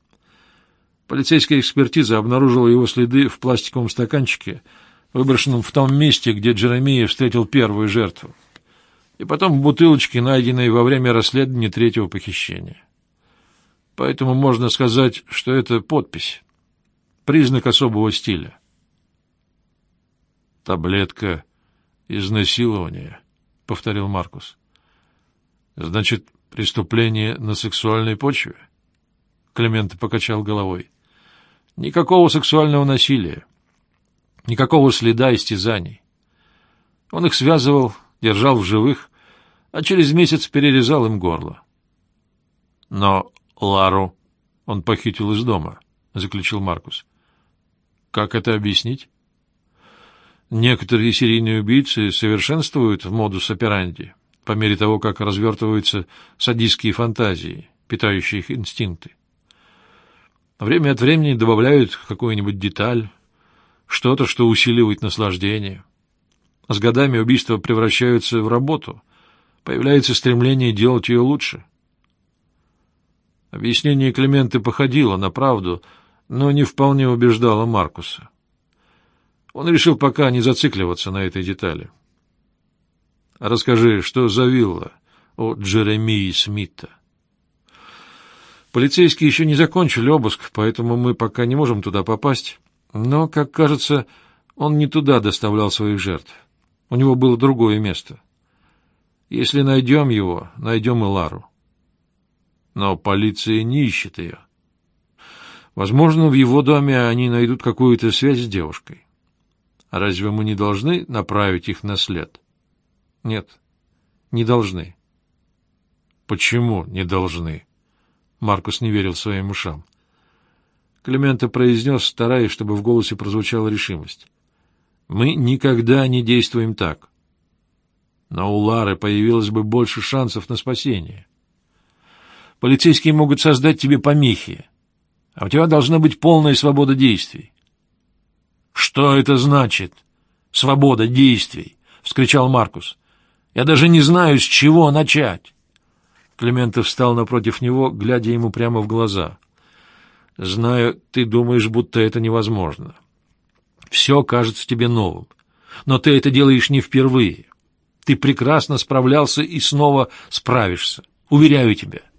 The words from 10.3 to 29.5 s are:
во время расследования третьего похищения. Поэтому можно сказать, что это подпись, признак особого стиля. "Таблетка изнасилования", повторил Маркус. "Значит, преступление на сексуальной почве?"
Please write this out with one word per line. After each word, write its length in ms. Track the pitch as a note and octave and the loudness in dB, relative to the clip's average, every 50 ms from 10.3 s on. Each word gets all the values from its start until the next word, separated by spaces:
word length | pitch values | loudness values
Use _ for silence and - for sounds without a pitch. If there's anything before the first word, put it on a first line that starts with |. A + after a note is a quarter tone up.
| C3+ C3 A#2+ A#2+ B2+ B2+ B2 A#2+ | 0 2 0 0 0 0 0 2
во 140 | A2 A#2+ A#2+ | 2 4 4
время 300 | B2 C3+ C3 B2+ B2 A#2+ | 2 2 2 0 2 2
расследования 560 | A#2 G#2+ - - C3 C3+ C3 C3 B2 A2+ G#2+ | 2 0 0 0 -2 -2 -2 -2 -4 -4 -4
третьего 380 | - G#2+ A#2 A#2 G#2+ A2+ G#2 F2 | 0 0 0 0 2 0 -4 -4
похищения. 760 | - G2 - - F#2 - - - F2+ F2+ E2+ E2+ D#2+ _ _ _ _ _ _ _ _ _ _ _ _ _ _ _ _ _ _ _ _ _ _ _ _ | -6 -10 -10 -10 -10 -10 -10 -10 -10 -12 -12 -16 -18 _ _ _ _ _ _ _ _ _ _ _ _ _ _ _ _ _ _ _ _ _ _ _ _
Поэтому 380 | - C3 C3 C3+ B2+ C3+ C3 B2+ | -6 -4 -4 -2 -2 -2 0 0
можно 360 | C3 C#3 C3+ B2 A2+ B2 A#2 | 2 2 2 2 2 0 -2
сказать, 540 | - - C3+ A#2+ A2+ B2+ C3 B2+ - - - _ | 0 0 0 0 2 2 2 2 0 -4 -14 _
что 260 | - - - - B2+ | -10 -8 -4 -2 -2
это 280 | C3+ A#2+ - A#2+ A2+ | -2 0 0 -2 -4
подпись, 640 | G#2 _ D#3 D3 - - - E2 - - - - _ _ _ _ _ _ _ _ _ _ _ _ _ _ _ _ _ | -4 _ -4 -4 -4 -4 -10 -12 -10 -10 -12 -14 _ _ _ _ _ _ _ _ _ _ _ _ _ _ _ _ _
признак 420 | - C#3 D#3+ D3 B2 C3+ B2+ - B2 | 0 2 4 4 4 2 0 0 0
особого 440 | A2+ - C#3 B2 A2 G#2 G#2+ A2 | 0 2 0 0 0 0 -2 -2
стиля. 460 | G#2+ - - - G2 E2 C#2+ - - _ _ _ _ _ _ _ _ _ _ _ _ _ _ _ _ _ _ _ _ _ _ _ _ _ _ _ _ _ _ _ _ _ _ _ _ _ _ _ _ _ _ | -2 -4 -4 -4 -6 -6 -6 -12 -18 _ _ _ _ _ _ _ _ _ _ _ _ _ _ _ _ _ _ _ _ _ _ _ _ _ _ _ _ _ _ _ _ _ _ _ _ _ _ _ _ _ _
"Таблетка 800 | - F#2 F2 D#2 F2 F#2+ G2+ G2 F2+ - - - G2 F2 D2+ - _ _ _ _ _ _ _ _ _ _ _ _ _ | -6 -6 -4 -2 -2 0 0 -2 -2 -6 -8 -6 -6 -6 -6 -10 _ _ _ _ _ _ _ _ _ _ _ _ _
изнасилования", 1120 | - G2+ G2 F#2+ G#2+ A2 G2+ F2+ - - A#2+ A#2 G#2+ G2+ F2 E2 F2 F2+ - D#2+ D#2+ - _ _ _ _ _ _ _ _ _ | -8 -8 -6 -4 -2 -2 0 0 0 0 -2 -2 -2 -4 -6 -8 -10 -14 -16 -16 -18 -20 _ _ _ _ _ _ _ _ _
повторил 420 | - G#2 - - A2+ G#2 G#2 G2 G2 | -12 -12 -10 -8 -8 -6 -6 -6 -6
Маркус. 500 | G2+ F#2 F2 - - - - - - _ _ _ _ _ _ _ _ _ _ _ _ _ _ _ _ _ _ _ _ _ _ _ _ | -6 -6 -8 -10 -14 -20 -20 -20 -20 _ _ _ _ _ _ _ _ _ _ _ _ _ _ _ _ _ _ _ _ _ _ _ _
"Значит, 520 | - D#2+ D#2+ F2 A2 G#2+ - B2 G#2+ - _ _ _ _ _ | -14 -12 -6 -4 -2 -2 -2 -2 -4 -6 _ _ _ _ _
преступление 880 | - - G#2+ - - - G2 - - A#2 A#2 A2+ A2 A2 G#2+ A2 A#2 - | -10 -8 -8 -6 -4 -6 -6 -2 0 0 0 0 0 -2 -4 -4 -6 -8
на 180 | A2+ G#2+ G#2+ | -8 -8 -6
сексуальной 640 | - - A2 - - - A2 G#2+ A2 A2+ A2 A2 G2+ | -6 -6 -8 -8 -6 -4 -2 -2 -2 -2 -4 -4 -4
почве?" 380 | C3+ C#3 D3 - - - - - _ _ _ _ _ _ _ _ _ _ _ _ _ _ _ _ _ _ | -4 -4 -4 -4 -6 -8 -12 -20 _ _ _ _ _ _ _ _ _ _ _ _ _ _ _ _ _ _